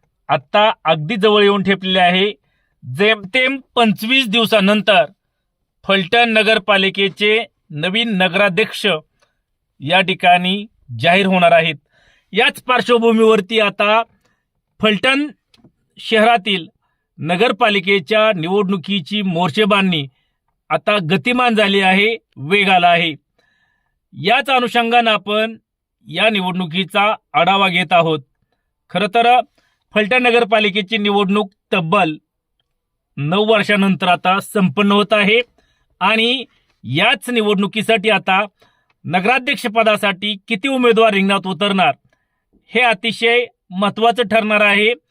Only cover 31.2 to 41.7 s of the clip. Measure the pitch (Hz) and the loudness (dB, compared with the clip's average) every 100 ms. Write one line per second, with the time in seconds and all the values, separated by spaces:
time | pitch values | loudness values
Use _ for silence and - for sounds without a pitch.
31.2 | 196 208 202 _ _ 196 160 208 160 151 | 0 0 -4 _ _ -4 0 0 0 -4
32.2 | _ _ _ _ _ _ _ _ _ - | _ _ _ _ _ _ _ _ _ -10
33.2 | 143 190 214 220 196 208 196 165 185 175 | -4 -2 2 0 2 0 0 0 0 0
34.2 | 185 190 - 208 180 131 202 202 208 214 | 0 -2 -2 -2 0 0 0 0 2 0
35.2 | 196 226 240 _ _ _ _ - - 220 | 2 0 -2 _ _ _ _ -4 -2 0
36.2 | 233 262 - _ _ _ 110 139 214 277 | -2 -4 -8 _ _ _ -6 -2 0 0
37.2 | - 240 208 196 202 214 208 220 214 196 | -2 -2 0 0 -2 -4 -2 0 0 0
38.2 | - 190 208 _ _ _ _ _ 135 180 | 0 -2 -2 _ _ _ _ _ -6 -2
39.2 | 196 262 254 220 240 226 220 - 202 185 | 0 0 -2 -6 -4 0 0 0 -2 -4
40.2 | 208 202 - 220 277 262 240 220 226 196 | -8 -8 -8 -6 -2 0 2 4 2 2
41.2 | 196 196 185 170 202 | 0 -2 -4 -4 -2